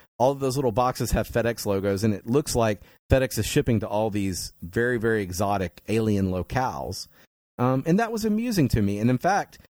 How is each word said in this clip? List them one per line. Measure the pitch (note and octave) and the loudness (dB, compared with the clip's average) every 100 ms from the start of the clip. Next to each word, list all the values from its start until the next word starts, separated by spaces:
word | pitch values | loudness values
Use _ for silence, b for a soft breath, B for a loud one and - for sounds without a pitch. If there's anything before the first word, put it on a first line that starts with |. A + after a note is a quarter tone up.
| B - | B 0
all | B2 | 2
of | C#3 | 2
those | C3+ B2+ | -2 0
little | C3 | 0
boxes | G#2+ B2 - A#2+ | 2 0 0 -2
have | A#2+ G#2 | 0 0
FedEx | A#2+ A2+ A2+ G#2+ | 0 0 -2 -2
logos, | G2 G2 G2 | 0 0 0
and | A2 | 0
it | G2 A#2 | 0 0
looks | C#3+ D#3 B2 | 0 2 0
like | A2+ G#2+ b b - | 0 0 b b 0
FedEx | C3+ C3 - | 2 2 -2
is | G2+ | 0
shipping | D3 C3 A2 | 2 2 0
to | F#2+ | 0
all | G#2 A2 | 0 0
these | G2+ G2 F2+ - - | 0 -2 -4 -8 -12
very, | F2 A#2 A#2+ B2 | -6 -2 0 0
very | A2+ A2 | 0 0
exotic | F#2+ F2 G2+ G2+ F2+ - - | -2 -2 -2 0 -4 -6 -4
alien | A2 A2 G2+ F#2+ | 0 2 2 2
locales. | F2+ E2+ B2+ B2+ D2 B1+ G#2 - b b _ _ - | -2 -4 -4 -4 -4 -8 -10 -14 b b _ _ -2
Um, | B2 C3 D#3+ | 0 0 2
and | F#3+ | 2
that | A3+ | 0
was | A3+ A3 | -2 -2
amusing | G#3+ A#3+ G3 C3 | -2 0 0 2
to | A#2 | 2
me. | G2+ G2+ | 0 0
And | A#2 | 0
in | B2+ | 2
fact, | E3+ G3 - - - | 0 0 -4 -12 -20